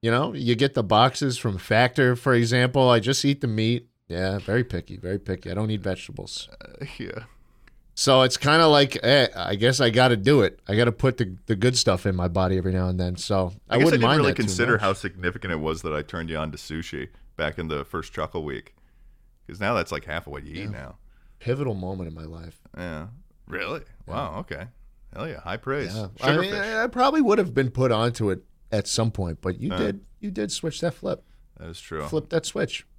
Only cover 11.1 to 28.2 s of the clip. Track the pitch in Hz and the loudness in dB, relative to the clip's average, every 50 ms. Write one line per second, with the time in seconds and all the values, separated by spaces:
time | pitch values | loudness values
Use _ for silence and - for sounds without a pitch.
11.1 | 123 - 123 92 92 - - - 113 92 101 127 127 123 - 120 95 90 - 104 | 2 0 -4 -4 -4 -14 -4 -4 -2 2 2 2 2 2 2 2 2 2 0 -2
12.1 | 92 90 90 90 85 98 92 92 95 92 90 95 92 92 90 90 92 90 90 90 | -2 0 -2 0 0 2 2 2 2 0 0 0 0 0 0 0 0 -2 -2 -4
13.1 | 90 87 - - 104 95 92 87 98 - _ - - 120 143 165 151 131 117 120 | -4 -6 -4 -2 0 0 0 -2 -4 -12 _ -2 2 4 4 6 6 4 4 4
14.1 | 143 156 143 139 - - 113 104 92 90 117 120 117 104 104 98 98 - - 98 | 4 4 4 2 2 0 -2 -2 0 0 2 2 2 2 2 0 0 -2 -6 -10
15.1 | - 92 90 87 87 - - 95 85 78 76 78 80 80 80 82 76 76 73 - | -8 -4 -4 -4 -4 -4 -6 -6 -6 -4 -2 -4 -4 -4 -6 -6 -4 -6 -6 -6
16.1 | - 85 82 80 80 76 78 78 73 73 - - 78 80 80 - - 69 65 - | -8 -8 -8 -6 -6 -6 -6 -6 -8 -12 -12 -10 -8 -8 -8 -8 -10 -10 -12 -12
17.1 | - - - - _ - 78 76 78 - 85 80 78 71 71 - - 82 78 - | -16 -20 -20 -20 _ -6 -6 -6 -4 -6 -8 -6 -6 -6 -6 -8 -10 -10 -10 -10
18.1 | - - 78 76 - 90 76 73 67 58 - - _ _ _ _ _ _ - - | -8 -8 -8 -6 -6 -8 -8 -8 -10 -10 -14 -16 _ _ _ _ _ _ -20 -20
19.1 | _ _ _ _ _ _ _ - - 92 104 101 120 101 85 - 82 76 - 85 | _ _ _ _ _ _ _ -18 -10 -6 -4 -2 0 -2 -2 -4 -6 -10 -8 -8
20.1 | 76 82 - 73 71 71 71 73 78 85 101 107 104 - 69 64 - _ - - | -8 -8 -8 -10 -14 -14 -14 -12 -12 -10 -10 -10 -10 -12 -14 -16 -18 _ -20 -20
21.1 | _ _ _ - _ _ - 127 127 135 147 131 107 95 90 92 98 92 90 82 | _ _ _ -20 _ _ -6 -6 -4 -4 -4 -6 -6 -6 -6 -8 -8 -8 -8 -10
22.1 | 78 80 80 78 82 82 82 82 80 _ _ - - - 90 87 80 76 78 101 | -10 -14 -14 -14 -16 -16 -18 -18 -20 _ _ -20 -16 -12 -12 -10 -10 -12 -12 -14
23.1 | 117 139 - _ _ _ _ - - 90 95 90 143 160 - - - - - - | -18 -20 -20 _ _ _ _ -12 -10 -8 -8 -8 -8 -10 -12 -18 -20 -20 -16 -10
24.1 | 92 117 143 92 78 101 185 - - - 82 120 _ - - - _ _ - - | -8 -8 -8 -8 -8 -10 -10 -10 -12 -12 -12 -14 _ -20 -20 -20 _ _ -20 -18
25.1 | - - - 165 - - - 87 95 - - 135 135 147 131 85 98 110 107 95 | -14 -12 -10 -10 -12 -12 -10 -10 -10 -8 -6 -6 -6 -6 -6 -6 -6 -8 -8 -10
26.1 | 107 - 127 131 147 165 180 196 202 214 196 220 220 220 226 247 - 247 247 277 | -10 -2 0 2 2 2 0 -2 -4 -6 -6 -4 -2 -2 -2 -2 0 2 2 4
27.1 | 294 320 285 220 208 247 190 165 117 135 135 123 - 127 127 131 117 107 113 123 | 4 4 4 4 4 2 2 0 0 0 0 0 0 0 2 2 2 2 2 0
28.1 | 120 - | 0 0